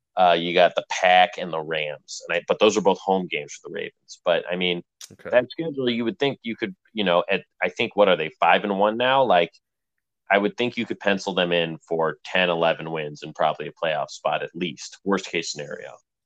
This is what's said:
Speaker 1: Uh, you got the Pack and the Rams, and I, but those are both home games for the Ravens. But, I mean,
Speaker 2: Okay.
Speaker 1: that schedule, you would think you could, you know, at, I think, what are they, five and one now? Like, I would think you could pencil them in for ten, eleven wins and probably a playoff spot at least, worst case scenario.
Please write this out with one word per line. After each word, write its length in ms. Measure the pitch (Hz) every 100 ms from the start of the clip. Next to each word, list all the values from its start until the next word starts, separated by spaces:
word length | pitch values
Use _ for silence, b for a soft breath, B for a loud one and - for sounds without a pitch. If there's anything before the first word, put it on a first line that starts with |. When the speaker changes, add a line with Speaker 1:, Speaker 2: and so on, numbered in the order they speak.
| _
Speaker 1:
Uh, 220 | 92 90 85
you 140 | 87
got 220 | 87 85
the 100 | 87 87
Pack 480 | - 92 90 90 -
and 120 | 90
the 100 | 80
Rams, 600 | 78 80 76 71 - - -
and 80 | 85
I, 60 | -
but 120 | 80
those 180 | 107 104
are 60 |
both 160 | 95 92
home 280 | 95 95 90
games 240 | 76 73
for 160 | - 76
the 40 |
Ravens. 460 | 82 80 - _ - 90
But, 180 | 82 -
I 60 | 90
mean, 260 | 90 87 - _ -
Speaker 2:
Okay. 200 | - -
Speaker 1:
that 200 | 120 120
schedule, 380 | - 165 139 123
you 160 | 120
would 140 | 113 98
think 200 | 139 -
you 120 | 117
could, 220 | 110 107 92 _
you 100 | 107
know, 220 | 95 87 90
at, 140 | 95 - _
I 80 | 92
think, 260 | - 113 98
what 120 | 101
are 80 | 85
they, 140 | 78 -
five 240 | 85 95
and 160 | 104 98
one 200 | 104 113
now? 240 | 127 135
Like, 300 | 123 87 87 - _ _ _ _ _ _ -
I 60 | 98
would 200 | 101 -
think 180 | 120 117
you 80 |
could 160 | 113 -
pencil 320 | 101 98 101
them 180 | 90 87
in 280 | 87 82 78 -
for 300 | 80 80 -
ten, 260 | - 92 90
eleven 400 | 82 82 80 82
wins 320 | 80 76 73
and 120 | 78
probably 340 | 76 78 76 73
a 40 |
playoff 380 | - 80 76 71
spot 320 | - 73 76
at 80 | 71
least, 440 | 85 90 - - -
worst 240 | 98 95 -
case 200 | 85 -
scenario. 460 | 76 71 - 65 - _ _